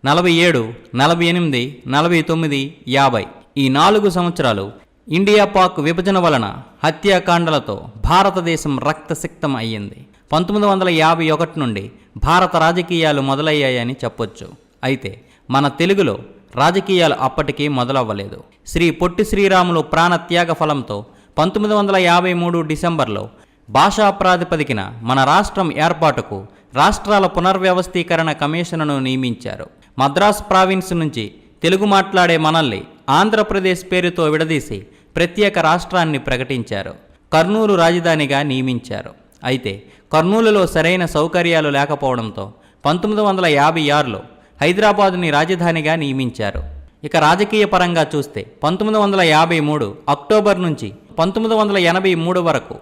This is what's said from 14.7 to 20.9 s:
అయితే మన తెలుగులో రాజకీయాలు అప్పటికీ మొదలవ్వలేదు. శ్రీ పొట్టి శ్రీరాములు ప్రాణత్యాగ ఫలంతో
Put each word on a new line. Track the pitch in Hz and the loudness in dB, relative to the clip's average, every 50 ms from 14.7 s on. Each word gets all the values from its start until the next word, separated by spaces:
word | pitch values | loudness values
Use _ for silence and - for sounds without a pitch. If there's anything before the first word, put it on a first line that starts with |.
| _ _ - 131 | _ _ -4 -4
అయితే | 135 127 - 95 95 - - _ _ _ _ _ - | -4 -4 -6 -12 -14 -14 -20 _ _ _ _ _ 0
మన | 135 147 143 - - | 0 0 0 0 0
తెలుగులో | - - 202 196 190 135 98 - - - - - _ _ - 123 | 0 0 2 2 2 0 -2 -4 -10 -18 -20 -20 _ _ -2 0
రాజకీయాలు | 135 160 180 196 190 190 190 180 170 156 143 - - 135 | 2 2 2 0 0 0 2 2 4 2 2 0 -2 -4
అప్పటికీ | - - - - 135 - 147 147 143 127 | -2 -2 -4 -4 -4 -4 -2 -2 0 -2
మొదలవ్వలేదు. | 123 120 135 135 123 107 107 101 98 98 101 - - _ _ _ _ - - | -2 -2 0 -2 -2 -2 -4 -8 -8 -12 -14 -16 -20 _ _ _ _ -6 -2
శ్రీ | 180 165 170 151 - | 0 2 2 2 0
పొట్టి | 175 180 175 - 214 208 | -2 -2 0 -2 -2 -2
శ్రీరాములు | - 202 202 190 190 185 180 180 175 160 156 160 - | 0 0 2 4 4 4 2 2 0 -2 -2 0 0
ప్రాణత్యాగ | 156 165 175 175 165 175 - 170 170 175 165 165 - | 2 2 2 2 0 -2 -2 0 0 0 0 0 -2
ఫలంతో | 160 156 147 139 120 - | 0 -2 -2 -4 -4 -6